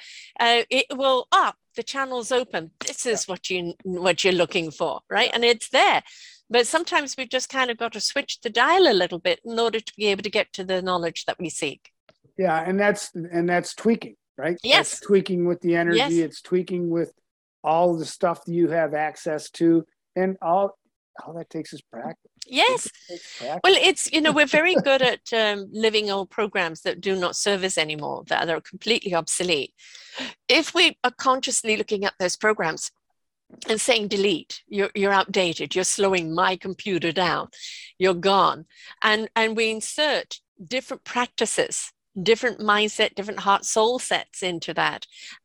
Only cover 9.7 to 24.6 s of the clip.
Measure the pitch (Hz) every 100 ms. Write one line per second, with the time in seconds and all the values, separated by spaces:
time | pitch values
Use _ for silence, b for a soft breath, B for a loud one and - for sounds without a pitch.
9.7 | 220 - - 208 196 202 214 - - 185
10.7 | 185 185 180 165 - - - 165 - 143
11.7 | 139 _ _ _ _ _ - 185 160 180
12.7 | 190 208 190 - 175 170 170 175 175 175
13.7 | - 220 226 - - _ - 151 175 233
14.7 | 330 - - - 196 185 180 175 175 170
15.7 | 170 170 220 277 170 156 - - 185 180
16.7 | 180 170 170 151 _ _ _ _ _ 151
17.7 | 165 180 165 147 - 175 165 - 170 160
18.7 | 165 156 151 151 - 165 151 - - 165
19.7 | 165 160 _ _ 185 190 190 165 185 196
20.7 | - _ _ _ - - 165 156 160 139
21.7 | 147 _ 117 147 - _ - - 262 453
22.7 | 494 - - - 349 - - 240 165 359
23.7 | 349 359 - - 311 311 294 294 302